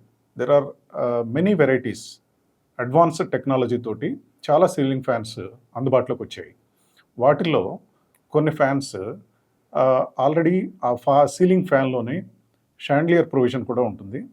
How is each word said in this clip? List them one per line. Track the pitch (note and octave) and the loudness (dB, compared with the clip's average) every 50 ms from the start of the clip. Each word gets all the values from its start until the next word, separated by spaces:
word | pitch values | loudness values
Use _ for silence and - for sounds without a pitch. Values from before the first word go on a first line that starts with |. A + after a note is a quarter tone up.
| _ _ _ _ _ _ _ | _ _ _ _ _ _ _
there | - B2 C#3 C#3+ | -6 0 2 2
are, | C#3+ C3+ C#3+ - _ _ _ - - B2 | 2 2 0 -10 _ _ _ -8 -4 -4
uh, | A#2+ A#2+ A#2+ A#2 A2+ A#2 | -2 -2 -2 -4 -4 -2
many | D3+ F3+ G3+ G#3 | 0 0 2 2
varieties. | E3 D3 B2+ C3 B2 B2 A2+ F#2+ - - - - _ _ _ _ _ _ _ _ _ _ _ _ - | 2 4 2 2 0 -2 -4 -8 -10 -14 -18 -20 _ _ _ _ _ _ _ _ _ _ _ _ -8
అడ్వాన్స్డ్ | B2 B2 C3 D#3+ E3+ E3 D#3+ - C#3 G#2+ | -6 0 4 4 4 4 2 -4 -4 -4
టెక్నాలజీ | - B2+ - C#3 C3+ C3 B2+ B2 B2 A#2+ | -4 -4 -2 -2 0 0 0 0 -2 -4
తోటి | - A2+ G#2+ A2+ C3 F#3 C#4+ - - _ _ _ - - | -4 -6 -8 -6 -6 -8 -8 -10 -14 _ _ _ -2 0
చాలా | D3 D#3 F#3+ | 4 4 4
సీలింగ్ | F3+ F#3 - C#3 C3+ C3+ C3 C3 - | 2 2 -2 -2 -2 -2 -4 -4 -4
ఫ్యాన్స్ | B2 A#2 A2 A2+ - A2 F#2 G2 A2+ - _ _ _ | -4 -4 -6 -10 -12 -14 -14 -14 -16 -20 _ _ _
అందుబాటులోకి | A#2+ C3+ C3+ C3+ B2 A#2 - A#2+ - A2 | -6 -2 2 2 2 2 0 -6 -8 -8
వచ్చాయి. | - - - F2 - - _ _ _ _ _ _ _ _ _ _ _ _ - | -12 -12 -16 -18 -18 -20 _ _ _ _ _ _ _ _ _ _ _ _ 0
వాటిల్లో | A#2+ C#3 D3+ D3 F#3 E3+ C#3+ A#2 F#2 G#2 D#3+ - - _ _ _ _ _ _ _ _ _ - | 2 2 2 2 0 0 0 0 0 -2 -6 -10 -16 _ _ _ _ _ _ _ _ _ 0
కొన్ని | D3+ D3+ D#3 D3 - | 2 2 2 2 2
ఫ్యాన్స్, | D3 C3+ C#3 C#3 C3+ - - F#2+ F#2+ A2 D3 G3+ - _ _ _ _ _ _ _ _ _ - | 0 2 2 -2 -4 -6 -10 -10 -10 -10 -10 -14 -18 _ _ _ _ _ _ _ _ _ -2
ఆ, | - C3 C3 C3 B2+ - - - - C3 | 0 2 4 4 2 0 -2 -4 0 0
already | C#3+ D#3 E3 E3 E3+ F3+ F#3 - - - - - | 2 2 2 2 2 0 0 -2 -4 -10 -6 -2
ఆ | B2 B2 | -2 -2
ఫా-, | B2 - D3 C3+ C#3+ C#3+ C3+ - | 0 0 2 4 4 4 2 2
సీలింగ్ | - F#3 F3+ F#3+ F#3 F3+ | 2 2 4 4 2 2
ఫ్యాన్‌లోనే | F#3 D3 C3 C3+ C3 B2+ B2 A2+ A#2 C#3+ F#3 F#3+ - _ _ _ _ _ _ _ _ _ _ | 2 2 2 2 0 -2 -4 -4 -4 -6 -8 -10 -12 _ _ _ _ _ _ _ _ _ _
షాండ్లియర్ | - - C#3+ C#3+ E3 E3+ E3+ E3+ D#3+ E3 - | -4 -2 0 0 2 4 4 2 2 2 2
ప్రొవిజన్ | C#3 B2 B2 B2+ C3 A2+ | 2 2 2 0 -2 -6
కూడా | - A#2+ B2 B2 | -4 -2 -2 -2
ఉంటుంది. | A2 G2 - G2 G2 G#2 C#3+ A#3+ - | -2 -4 -8 -14 -12 -12 -12 -12 -14